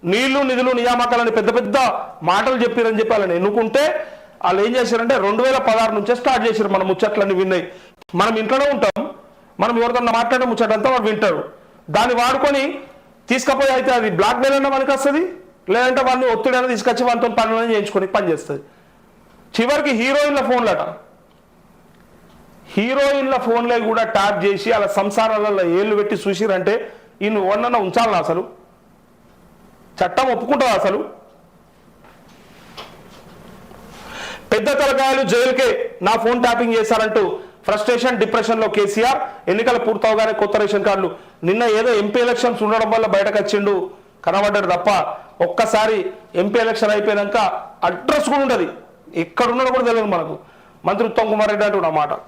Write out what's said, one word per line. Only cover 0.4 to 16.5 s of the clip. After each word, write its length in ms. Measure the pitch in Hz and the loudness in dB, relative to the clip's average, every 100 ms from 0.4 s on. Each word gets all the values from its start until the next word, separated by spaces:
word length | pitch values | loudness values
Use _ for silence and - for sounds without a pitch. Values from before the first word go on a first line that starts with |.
నిధులు 300 | 269 254 254 | 0 0 0
నియామకాలని 600 | 247 240 240 240 240 233 | 0 0 0 0 0 0
పెద్ద 200 | 220 202 233 | 0 0 0
పెద్ద 200 | 208 269 254 - - - | 0 0 0 -2 -8 -8
మాటలు 340 | 160 190 226 262 | 0 0 2 0
చెప్పిరని 360 | 240 240 226 214 | 0 0 0 0
చెప్పి 140 | 220 | 0
వాళ్ళని 220 | 220 190 170 | 0 0 0
ఎన్నుకుంటే 480 | 190 208 220 240 302 - - - - - | 0 0 0 2 0 -2 -8 -14 -20 -6
వాళ్ళు 160 | 175 185 208 | -2 0 0
ఏం 100 | 247 | 0
చేశారంటే 400 | 233 226 233 262 196 | 0 0 0 0 2
రెండు 160 | 220 | 2
వేల 160 | 254 262 | 2 2
పదహారు 340 | 254 220 226 214 | 2 2 2 0
నుంచే 160 | 208 | -2
స్టార్ట్ 300 | 240 277 254 226 | 0 2 2 0
చేశారు. 200 | 220 202 | 0 0
మన 140 | 190 | 0
ముచ్చట్లన్నీ 520 | 190 185 214 208 196 | 0 0 0 0 0
విన్నాయి. 300 | 185 190 185 - - - _ - | 0 2 0 -2 -14 -20 _ -8
మనం 200 | 175 208 220 | -2 0 0
ఇంట్లోనే 240 | 220 262 285 | 0 0 0
ఉంటాం, 320 | 277 208 202 277 - - - - - | 2 0 -2 -6 -10 -20 -20 -20 -4
మనం 140 | 202 233 | -2 0
ఎవరితో 180 | 233 240 | 0 0
మాట్లాడే 460 | 240 226 233 254 247 | 0 0 2 0 0
ముచ్చటంతా 440 | 226 220 214 233 | 0 0 2 2
వాడు 120 | 262 | 0
వింటారు. 380 | 220 214 208 151 - - - - - | 0 0 0 0 -6 -14 -20 -20 -4
దాన్ని 240 | 175 240 | 0 2
వాడుకొని 480 | 240 240 262 285 277 277 - - - - _ - | 2 2 2 2 0 -2 -6 -14 -20 -20 _ -4
తీసుకపోయి 420 | 247 254 269 277 | -2 0 2 2
అయితే 180 | 262 247 | 2 2
అది 180 | 247 214 | 0 0
బ్లాక్‌మెయిల్ 460 | 175 202 247 269 277 | 0 0 2 2 2
అన్న 120 | 269 | 2
మనకి 220 | 269 269 | 0 0
వస్తుంది, 320 | 269 277 285 359 - - - - | 0 2 0 -2 -8 -20 -20 -2
లేదంటే 300 | 214 254 254 | 2 2 2
వాడిని 220 | 254 254 254 | 2 2 2
ఒత్తిడి 300 | 226 262 | 0 0